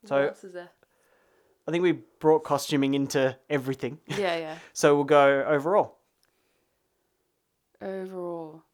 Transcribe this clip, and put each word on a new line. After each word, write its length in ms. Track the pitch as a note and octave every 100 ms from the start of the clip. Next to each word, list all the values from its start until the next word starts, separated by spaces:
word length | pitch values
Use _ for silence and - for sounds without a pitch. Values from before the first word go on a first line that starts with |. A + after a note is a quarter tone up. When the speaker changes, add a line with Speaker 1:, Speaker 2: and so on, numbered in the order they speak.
| G#3+
Speaker 1:
So 100 | C#3
Speaker 2:
What 100 | C#3+
else 140 | -
is 100 | -
there? 180 | F3+ F3 _ _ _ _ _ _ _ _ _ -
Speaker 1:
I 60 |
think 100 | E3
we 100 | F3+
brought 500 | D3 - _ D#3 D#3
costuming 500 | D#3 C#3+ - C#3+ C#3
into 440 | C#3 C3+ C#3+ C3 B2+ _
everything. 500 | D3 C3 C3+ B2+ D3 _
Speaker 2:
Yeah, 280 | F#3+ F#3+ E3
yeah. 220 | D#3+ E3 -
Speaker 1:
<laughs> 80 |
So 220 | - D#3 C#3+
we'll 100 | C#3+
go 400 | D3 C#3 C#3 C3
overall. 520 | D3+ C#3+ G3+ C3 _ _ _ _ _ _ _ _ _ _ _ _ _ _ _ _ _ _ _
Speaker 2:
Overall. 800 | G3+ F#3+ F#3+ F#3 F3 E3+ D#3+ D#3+ _